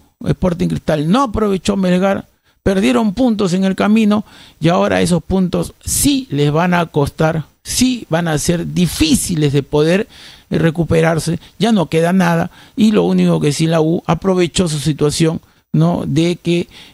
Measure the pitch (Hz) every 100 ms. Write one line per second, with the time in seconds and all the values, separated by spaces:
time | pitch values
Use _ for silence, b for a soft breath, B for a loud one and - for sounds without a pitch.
0 | _ - - 151 185 170 175 156 - 156
1 | 151 226 277 214 214 190 - 196 185 180
2 | 196 202 - _ _ _ - 190 226 240
3 | 214 190 254 208 196 180 190 190 196 220
4 | 208 208 - B B B 160 185 202 185
5 | 180 170 - 190 180 175 160 - - -
6 | 277 277 254 143 147 147 180 175 165 151
7 | 143 - 160 160 - _ - - 254 247
8 | - 160 170 151 - 170 156 151 175 -
9 | 320 262 - 170 151 143 135 147 156 185
10 | 220 B B B B - 165 165 156 165
11 | 160 160 160 165 B B 214 214 156 165
12 | 170 190 175 165 175 B B - 214 208
13 | 175 185 180 165 151 143 160 165 156 175
14 | - 165 190 185 175 - 180 151 151 143
15 | 147 - 160 165 - b b 151 165 170
16 | 123 143 170 170 165 170 - B B